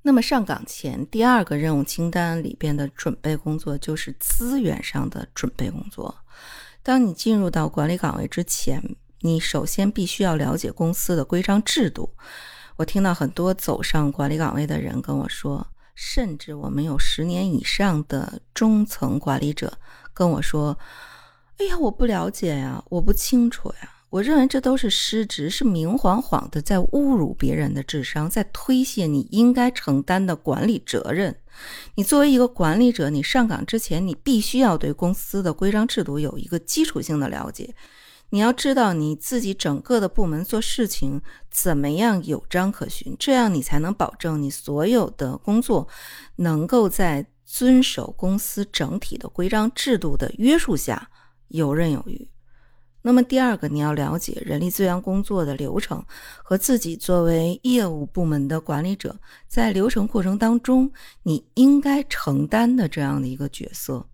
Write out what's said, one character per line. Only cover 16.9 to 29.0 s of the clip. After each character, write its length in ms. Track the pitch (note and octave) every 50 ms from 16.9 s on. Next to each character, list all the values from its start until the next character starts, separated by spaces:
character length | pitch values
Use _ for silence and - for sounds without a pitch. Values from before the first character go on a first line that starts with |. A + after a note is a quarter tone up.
| C#3+
十 280 | C#3+ - - - - D#3
年 280 | F3 F3 F3+ F#3+ F#3+ D#3+
以 80 | -
上 420 | - - - - G3+ G3 E3+ D3+ D3+
的 340 | - C#3+ C3+ - - - - _ _ _
中 320 | - A3+ A3 A3 G#3+ G#3
层 340 | - - - - D#3 - D3
管 200 | - D3 C#3 C3
理 140 | C#3+ C#3+ D3
者 240 | - - - - - - - - - - - -
跟 140 | - F3+
我 140 | F3 D#3+ -
说 380 | D#3 - - D3+ D3 D3 C#3+ - - - - - - - - - - - _ _ _ _ - -
，“哎 60 | G4+
呀， 120 | F#4+ F4+
我 140 | F4 D4+ G#3+
不 140 | G#3 - B3+
了 240 | A#3 G#3 F3+ E3+ F#3+
解 280 | - - - E3+ D3+
呀， 240 | C#3 C3+ C3 B2+ - - _
我 120 | F3+ F3
不 100 | F3+ -
清 400 | - - - - - B3 A#3+ A#3
楚 160 | - - - - - -
呀， 100 | - - - _ _ _
我 140 | - - G#3
认 160 | C4 D4+ D4
为 80 | B3+
这 140 | C4+ - C4+
都 160 | B3+ B3+ C4
是 120 | C4 - G#3+
失 360 | - - - - - A3 A3
职， 240 | G#3 - - C#3+ E3
是 160 | G3 - -
明 300 | A#3 F#3+ D#3+ D#3+ E3 G#3+
晃 240 | C#4 - F#3+ F#3 A3+
晃 260 | C4+ - - - - -
的 120 | - D3+
在 160 | D3 - G3+
侮 380 | F#3 F3 - - C#4 C#4+ C#4 C4+
辱 180 | G#3 D3+ - -
别 200 | - C#3 C3 C#3
人 200 | D3+ D3+ C#3+ C#3+
的 100 | C#3 C3+
智 180 | - - D3
商， 280 | B2+ - - D3+ D3+ E3+
在 140 | - A3+ G3
推 360 | - - - - - C4 B3+
卸 240 | C4 - - A3